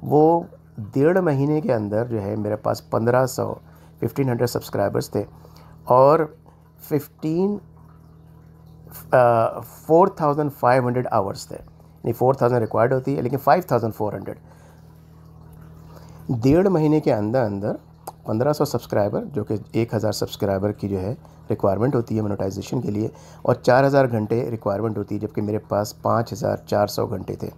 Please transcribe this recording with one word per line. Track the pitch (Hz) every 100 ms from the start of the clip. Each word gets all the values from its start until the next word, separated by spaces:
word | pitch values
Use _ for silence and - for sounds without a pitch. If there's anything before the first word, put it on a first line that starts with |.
वो | - 143 156 170 175 - - -
डेढ़ | 104 135 147 185
महीने | 180 139 139 151
के | 214
अंदर | 120 104 104 120
जो | 113
है | 98 107
मेरे | 107 107
पास | 110 110 -
पन्द्रह | 113 113 123 127
सौ, | - 104 - - - - -
फ़िफ़्टीन | 120 - 135
हंड्रेड | 120 120
सब्सक्राइबर्स | - - 104 101 120 131
थे | 110 101 - - - - - -
और | 123 135 160 156 - - - _ _ -
फ़िफ़्टीन, | 151 - _ 156 165 196 208 - - - - - - - - - - - - - - -
अ, | 135 123 117 113 -
फ़ोर | 117 - - 160 190 196
थाउजेंड | 156 147 147
फ़ाइव | 135 123 131 123
हंड्रेड | 123 127
आवर्स | 117 98 - -
थे। | - - - - -
नहीं, | -
फ़ोर | 113 123 131
थाउजेंड | 123 123
रिकॉर्ड | 110 110 117
होती | 135 131
है, | 143
लेकिन | 123 131
फ़ाइव | - 160 -
थाउजेंड | 123 113
फ़ोर | 104 104
हंड्रेड। | 98 95 - - - - - - - - - - - - - - - - - - - -
डेढ़ | 123 127 160 196
महीने | 175 151 156
के | 151
अंदर | 117 104 127
अंदर | 113 98 104 196 - - - - -
पन्द्रह | 110 131
सौ | 147
सब्सक्राइबर, | 151 120 - 117 104 131
जो | 233 107
कि | 107 110 -
एक | 110 113
हज़ार | 110 107
सब्सक्राइबर | 104 107 - 101 98 101
की | 104 101
जो | 98
है | 92 127 - - -
रिक्वायरमेंट | 113 104 95 120
होती | 135 117 110
है |
मोनेटाइजेशन | 107 101 98 98 95 131
के | 117
लिए, | 104 110 - - - -
और |
चार | 123 - 127
हज़ार | 139 139 131
घंटे | 117 107 117 127
रिक्वायरमेंट | 117 - 101 113 104
होती | 101
है, | 107
जबकि | 104 -
मेरे | 104 107
पास | - 101 104 -
पाँच | 110 110 117
हज़ार | 101 104 101 -
चार | 104 104
सौ | - 110
घंटे | 101 95 98
थे। | -